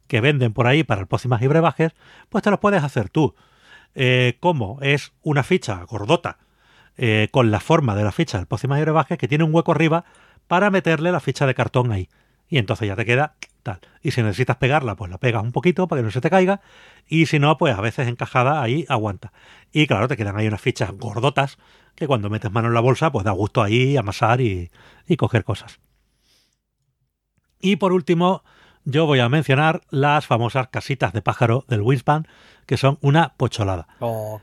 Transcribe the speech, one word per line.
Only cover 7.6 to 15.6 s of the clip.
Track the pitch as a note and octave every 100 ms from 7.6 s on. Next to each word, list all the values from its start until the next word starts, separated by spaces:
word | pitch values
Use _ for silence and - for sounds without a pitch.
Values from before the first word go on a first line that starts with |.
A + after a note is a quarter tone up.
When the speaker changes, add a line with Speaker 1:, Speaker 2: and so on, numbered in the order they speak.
| - D#3+ B2 G2+
Speaker 1:
de |
la | G#2
ficha | - E3 G2+
del | E2+
Pócimas | A2 C3 C#3+
y |
Brebajes, | D#3 D#3 C#3 E3+
que | -
tiene | D3
un | D#3+
hueco | E3 D#3+
arriba | D3 D#3+ E3 - _ _ _ _
para | F3+ G3+
meterle | F#3+ E3 D#3 F3
la | F3
ficha | - - C#3
de |
cartón | B2+ A#2 B2+ A#2+
ahí. | G2 F2 _ _ _ _
Y | D3
entonces | G2+ G2+ G#2
ya | G2
te | A2
queda | B2 D3+ - - _
tal. | - F#2 - _
Y | C3+
si | B2
necesitas | A2 F2+ B2+ A#2+
pegarla, | B2+ D#3 B2 G2
pues | F#2
la | F#2
pegas | B2+ A2+
un | A2+
poquito | B2+